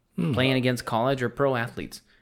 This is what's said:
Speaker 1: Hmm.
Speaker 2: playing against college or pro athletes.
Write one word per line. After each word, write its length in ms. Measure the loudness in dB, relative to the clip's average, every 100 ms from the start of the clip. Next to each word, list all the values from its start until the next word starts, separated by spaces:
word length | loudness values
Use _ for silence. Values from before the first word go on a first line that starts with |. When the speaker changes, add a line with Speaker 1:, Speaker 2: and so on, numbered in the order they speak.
| _ -4
Speaker 1:
Hmm. 160 | -2
Speaker 2:
playing 220 | 2 2
against 300 | 2 2 0
college 380 | -2 0 0 0
or 60 | -2
pro 280 | 0 0 0
athletes. 460 | -4 -6 -12 -14 -20 _